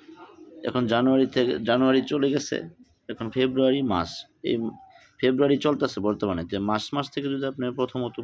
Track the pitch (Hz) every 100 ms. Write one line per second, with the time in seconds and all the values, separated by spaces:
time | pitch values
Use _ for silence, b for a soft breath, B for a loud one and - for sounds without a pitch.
0 | - - - - - - - 127 120 117
1 | 131 131 131 131 120 - 113 120 131 131
2 | 127 147 139 139 - - 165 - - _
3 | - 113 113 127 131 127 131 135 131 92
4 | 82 - - _ - 120 110 - - B
5 | B B 127 131 143 139 151 147 135 -
6 | 101 101 104 87 85 101 101 107 - 143
7 | 135 - 139 139 135 135 127 123 127 131
8 | 120 -